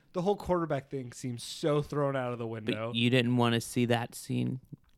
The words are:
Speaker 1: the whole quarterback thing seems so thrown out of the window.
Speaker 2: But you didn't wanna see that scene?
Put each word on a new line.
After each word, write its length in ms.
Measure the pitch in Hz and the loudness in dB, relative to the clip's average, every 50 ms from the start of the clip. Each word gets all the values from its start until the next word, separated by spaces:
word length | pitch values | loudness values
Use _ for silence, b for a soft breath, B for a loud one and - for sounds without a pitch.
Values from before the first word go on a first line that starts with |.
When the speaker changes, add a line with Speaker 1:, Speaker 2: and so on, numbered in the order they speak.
| b b | b b
Speaker 1:
the 100 | - 180 | -4 0
whole 140 | 170 202 202 | 2 2 2
quarterback 540 | 202 - 175 180 175 165 151 151 135 - - | 0 0 0 2 2 2 0 -2 -2 -2 -4
thing 220 | - 135 123 120 | -8 -8 -8 -8
seems 300 | - - - 127 120 120 | -10 -8 -6 -6 -6 -6
so 400 | - - - - 165 156 147 147 | -8 -10 -6 -2 2 2 2 2
thrown 320 | 143 - 143 147 143 139 135 | 0 0 -2 0 0 0 0
out 180 | 135 127 123 | -2 -2 -4
of 60 | 123 117 | -4 -4
the 80 | 120 | -6
window. 420 | 113 113 113 107 - 107 107 113 113 | -6 -6 -4 -4 -4 -2 -2 -4 -2
Speaker 2:
But 60 | 117 | 0
you 140 | 117 117 120 | 2 4 4
didn't 260 | 127 127 117 120 123 | 6 4 4 4 4
wanna 240 | 123 120 117 117 117 | 4 4 4 4 2
see 240 | - - - 127 120 | 0 -2 0 0 2
that 280 | 113 117 117 120 - - | 2 2 2 0 -4 -10
scene? 460 | - - - 127 123 123 123 127 131 - - - - _ _ _ | -10 -8 -4 -4 -2 -2 -4 -4 -8 -10 -14 -20 -20 _ _ _